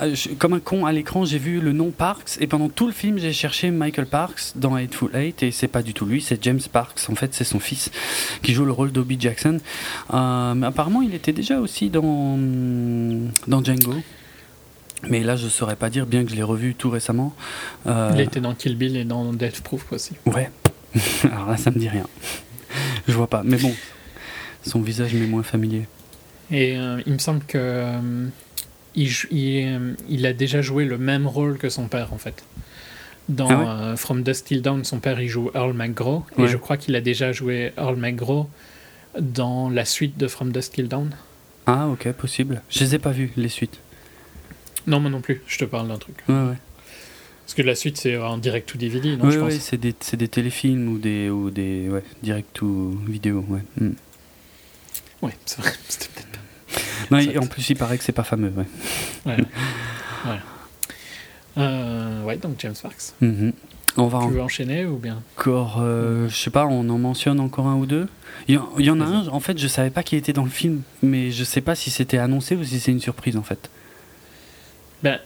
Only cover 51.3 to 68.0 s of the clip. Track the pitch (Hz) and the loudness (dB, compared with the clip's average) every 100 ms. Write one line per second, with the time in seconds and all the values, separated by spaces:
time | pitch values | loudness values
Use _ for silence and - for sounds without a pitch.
51.3 | 101 98 98 95 95 92 98 - - 107 | 0 -2 -2 -2 -2 -2 -4 -6 -8 -4
52.3 | 104 104 - 104 98 92 98 104 107 104 | -4 -4 -4 -2 0 -2 -4 -4 -2 0
53.3 | 101 98 98 101 - 107 - - - - | 0 -2 -4 -4 -2 -2 -2 -10 -20 -20
54.3 | - - - - - - - - - 143 | -20 -20 -20 -20 -20 -14 -14 -14 -8 -8
55.3 | - - - 104 - - - - - - | -6 -10 -4 -4 -4 -8 -10 -10 -14 -16
56.3 | - - - - - - - - 139 143 | -18 -18 -20 -6 -4 -4 -4 2 4 4
57.3 | 147 127 - 127 135 117 123 - 120 110 | 2 -2 -2 0 0 0 -2 0 -2 0
58.3 | 110 101 95 95 - - - - - 151 | 0 0 -2 -4 -6 -8 -6 -6 -6 -2
59.3 | 110 - - 131 120 117 117 - - 127 | 0 0 -2 -6 -4 -8 -10 -10 -8 -6
60.3 | 104 - - - - - - - - - | -6 -8 -18 -20 -12 -12 -12 -18 -18 -18
61.3 | - - - 139 131 120 117 113 110 107 | -20 -8 0 0 0 -2 -4 -4 -4 -4
62.3 | 117 180 131 113 107 - - - - 120 | -4 -6 -6 -8 -10 -12 -14 -10 2 2
63.3 | 104 107 117 - - - - 120 123 120 | 4 0 -2 -10 -12 -4 0 2 2 2
64.3 | 127 127 - 127 156 180 135 113 113 113 | 0 -2 -4 -2 -2 -2 -4 -6 -8 -10
65.3 | - 131 127 120 110 120 117 117 117 117 | -2 2 2 2 0 2 2 2 2 2
66.3 | 110 - 139 147 127 117 120 123 131 147 | 0 2 4 4 4 2 2 2 2 2
67.3 | 143 131 135 135 135 135 147 | 2 2 0 2 2 2 0